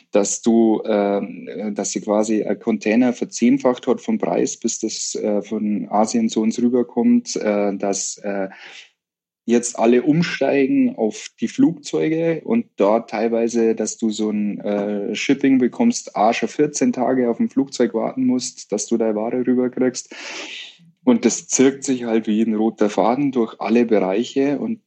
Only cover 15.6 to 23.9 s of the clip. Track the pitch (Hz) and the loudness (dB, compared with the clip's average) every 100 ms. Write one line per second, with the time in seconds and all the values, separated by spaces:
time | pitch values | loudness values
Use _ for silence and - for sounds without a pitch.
15.6 | 120 - 117 - - - 117 117 113 - | 2 2 0 0 -4 0 2 2 -2 0
16.6 | 147 - 127 123 127 131 120 117 113 - | -2 0 -2 0 0 0 0 0 -2 0
17.6 | 135 - 117 110 113 131 127 123 - - | -2 0 0 0 -4 -2 0 0 -4 -12
18.6 | - 104 - 113 113 104 113 127 123 123 | -6 -6 -2 0 0 -2 -2 -2 0 0
19.6 | 127 120 127 - - - - - - - | 0 0 -2 -2 -10 -14 -14 -14 -14 -14
20.6 | - - _ _ 127 117 117 - - - | -16 -20 _ _ 2 4 2 -2 -2 2
21.6 | 135 135 - 127 117 110 110 107 113 107 | 4 2 -4 -4 0 0 2 0 0 0
22.6 | 110 - 104 101 101 131 143 123 113 - | 0 0 0 2 2 2 0 0 -2 -2
23.6 | 113 117 113 | 0 2 4